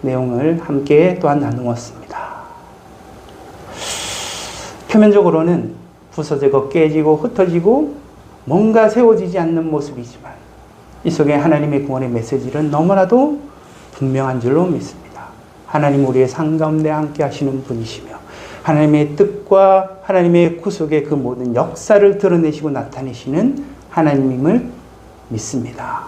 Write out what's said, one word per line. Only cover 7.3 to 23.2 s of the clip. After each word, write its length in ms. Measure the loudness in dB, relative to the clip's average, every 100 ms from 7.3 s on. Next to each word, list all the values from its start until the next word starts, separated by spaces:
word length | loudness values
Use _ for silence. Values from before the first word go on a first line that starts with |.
| 0 0 2 2 2 0 -6 -20 -20 -20 -16
뭔가 440 | -2 2 4 4 4
세워지지 480 | 4 4 4 0 -2
않는 280 | 0 -2 -2
모습이지만 640 | -4 -4 -12 -16 -18 -20 -20 -20 -20 -20 -20 -20 -8
이 80 | -6
속에 240 | 0 2
하나님의 480 | 2 2 2 2 -2
구원의 260 | -2 -4 -4
메시지는 600 | -4 -4 -6 -4 -4 -2
너무나도 720 | 0 2 2 4 4 2 -2 -10 -20 -20 -20 -20
분명한 480 | -6 -2 -2 -2 -2
줄로 260 | 0 2 2
믿습니다. 420 | -2 -6 -16 -20 -20 -20 -20 -20 -20 -12
하나님, 400 | -2 0 2 2
우리의 180 | 2 0
삶 300 | 0 -4 -2
가운데 320 | -2 0 -2
함께 340 | -2 -6 -4
하시는 400 | -6 -2 -4 -4
분이시며 460 | -6 -8 -8 -12 -16 -18 -20 -20 -18 -10
하나님의 540 | 0 2 4 4 2 0
뜻과 840 | 0 0 2 4 6 4 2 -10
하나님의 540 | -2 2 4 4 4 0
구속의 480 | -8 -6 -2 -2
그 100 | 0
모든 400 | -2 -4 -4 -2
역사를 640 | -2 -2 -6 2 6 6 4
드러내시고 540 | 2 2 0 -2 -6
나타내시는 960 | -6 -8 -10 -12 -10